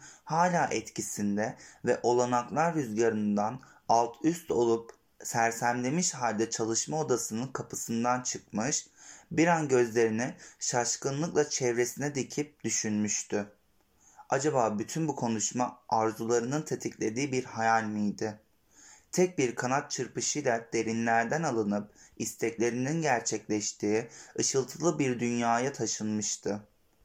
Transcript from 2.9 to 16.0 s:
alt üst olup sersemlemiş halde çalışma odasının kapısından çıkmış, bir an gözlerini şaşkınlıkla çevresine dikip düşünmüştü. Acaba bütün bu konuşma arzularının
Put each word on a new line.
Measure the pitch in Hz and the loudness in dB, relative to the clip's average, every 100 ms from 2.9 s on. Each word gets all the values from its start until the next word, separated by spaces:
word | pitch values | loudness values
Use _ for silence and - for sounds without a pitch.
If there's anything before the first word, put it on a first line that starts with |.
| 107 117 107 104 101 104 131 - - - | 2 2 2 0 2 0 -4 -14 -16 2
alt | 117 117 - | 4 4 0
üst | 156 170 - | -2 -2 -2
olup | - 117 113 - - _ _ | 2 4 2 -2 -18 _ _
sersemlemiş | - 120 113 113 120 123 123 160 175 | -4 0 0 2 0 0 0 0 -2
halde | 135 120 107 113 | -2 -2 0 -2
çalışma | - 110 113 - 156 | 0 -2 -2 -2 -4
odasının | 143 120 - 110 135 | 0 0 -2 -6 -6
kapısından | - - - - 113 120 127 | -8 -8 -10 -4 0 2 0
çıkmış, | 123 - - 98 123 156 - _ - - - | -2 -8 -6 -4 -2 -2 -6 _ -20 -20 -6
bir | - 170 | 2 4
an | 165 147 | 4 4
gözlerini | 127 120 113 113 110 127 - - - | 4 4 4 2 2 -2 -8 -18 -8
şaşkınlıkla | - 120 120 - 139 139 170 147 147 | -2 0 0 -2 -4 -2 0 2 0
çevresine | - 127 120 120 - 143 135 | 2 0 2 0 0 -4 -2
dikip | 113 - 143 _ | -4 -4 -6 _
düşünmüştü. | 113 - 110 104 104 - - 104 104 - _ _ _ _ _ - - | -4 -2 0 0 0 -2 -2 -4 -4 -10 _ _ _ _ _ -20 -2
Acaba | 135 147 135 110 104 | 0 2 2 2 0
bütün | 107 160 160 | -4 -2 -2
bu | - | -2
konuşma | 120 110 - 123 123 - - | -2 0 -2 -2 -2 -4 -2
arzularının | 113 | 2